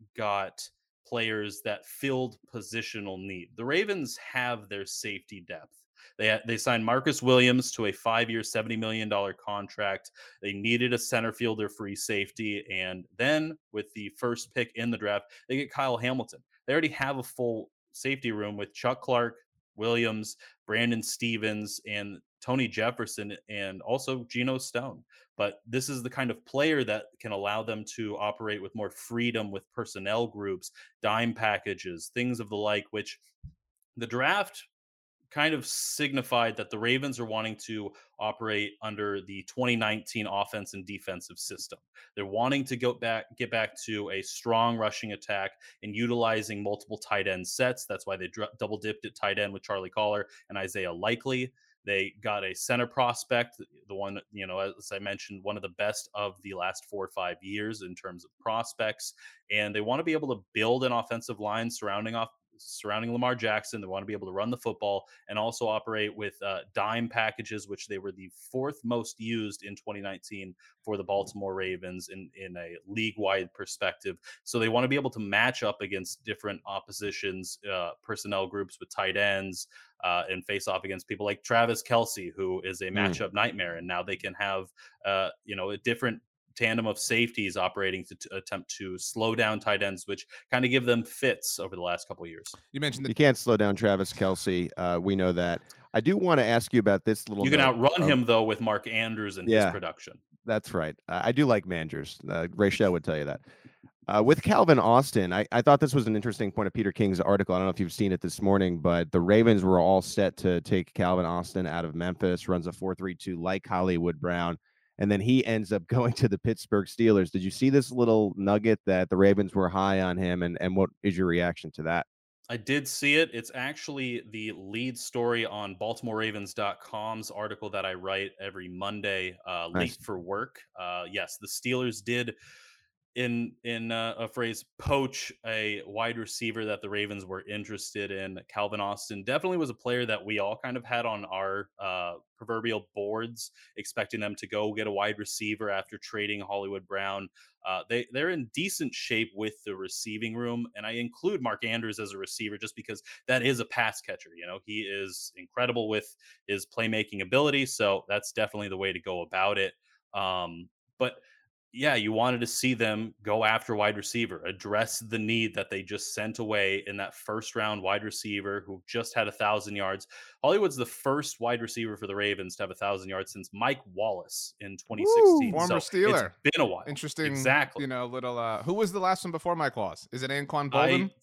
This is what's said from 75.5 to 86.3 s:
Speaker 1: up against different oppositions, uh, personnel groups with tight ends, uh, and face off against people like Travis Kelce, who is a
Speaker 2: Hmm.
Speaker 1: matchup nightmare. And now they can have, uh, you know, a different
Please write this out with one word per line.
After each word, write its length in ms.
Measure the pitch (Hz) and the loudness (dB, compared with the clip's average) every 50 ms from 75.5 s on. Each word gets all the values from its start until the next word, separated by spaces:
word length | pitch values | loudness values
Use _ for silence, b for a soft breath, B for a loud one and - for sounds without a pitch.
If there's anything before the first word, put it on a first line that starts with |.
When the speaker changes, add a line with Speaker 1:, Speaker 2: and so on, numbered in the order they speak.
| 123 - 120 | 2 0 -2
Speaker 1:
up 180 | 104 - - | -4 -2 -4
against 420 | 104 98 101 95 92 - - - - | -6 -6 -6 -6 -6 -8 -12 -10 -8
different 380 | 110 101 - - 101 98 82 - | -8 -8 -6 -6 -8 -8 -8 -8
oppositions, 920 | 101 98 95 - - 95 - 104 101 - - - 98 92 95 92 - - - - 101 | -10 -10 -10 -10 -12 -10 -8 -6 -6 -6 -4 -4 -6 -6 -6 -8 -10 -12 -12 -8 -6
uh, 220 | 95 90 87 82 71 - | -4 -4 -4 -4 -6 -10
personnel 460 | _ - 104 - - 101 101 98 95 | _ -8 -8 -8 -4 -2 -2 0 0
groups 320 | 90 101 101 98 90 - - | -2 -2 -6 -6 -6 -10 -16
with 100 | 90 - | -18 -10
tight 280 | - - 98 95 95 | -4 -2 0 0 2
ends, 500 | 101 101 101 98 98 98 95 90 - - - b b b b b b 85 | 2 2 2 2 0 -2 -4 -8 -8 -10 -14 b b b b b b -2
uh, 200 | 90 87 87 85 92 | 0 0 0 0 -2
and 160 | 92 92 - | -4 -6 -4
face 220 | - 101 95 - | -4 -4 -2 -2
off 160 | 107 92 90 - | -2 -4 -4 -4
against 240 | 95 95 90 - | -6 -8 -8 -8
people 180 | - 107 95 104 | -8 -6 -4 -2
like 180 | 104 104 - - | -2 -2 -2 0
Travis 380 | - 120 117 120 117 113 113 | 2 4 4 6 4 2 -2
Kelce, 500 | - - 120 117 117 113 - 104 90 82 80 | 0 2 2 2 2 2 -2 -8 -8 -8 -6
who 260 | 98 95 92 92 95 90 | -4 -4 -2 -2 -4 -4
is 180 | 95 92 - | -6 -6 -6
a 80 | 95 92 | -6 -2
Speaker 2:
Hmm. 80 | 95 | 0
Speaker 1:
matchup 360 | 95 95 95 85 - 107 92 98 | 2 2 2 0 -2 -4 -2 0
nightmare. 440 | 101 110 113 - 101 90 87 85 | 0 0 0 0 -4 -6 -6 -6
And 100 | 85 87 | -8 -6
now 160 | 90 90 90 90 | -4 -4 -4 -2
they 140 | 101 95 | -4 -6
can 160 | 90 - 95 90 | -6 -6 -8 -6
have, 320 | - 101 98 98 95 92 - _ b b b b b b | -4 -2 -2 -2 -2 -4 -8 _ b b b b b b
uh, 240 | 98 98 95 95 80 - _ _ | 0 0 2 0 -2 -4 _ _
you 100 | 107 101 | -10 -6
know, 160 | 95 92 98 | -4 -4 -4
a 60 | 104 | -4
different 440 | 98 - 120 117 - 131 117 110 - - _ | -2 -2 -2 0 0 0 -2 -2 -4 -10 _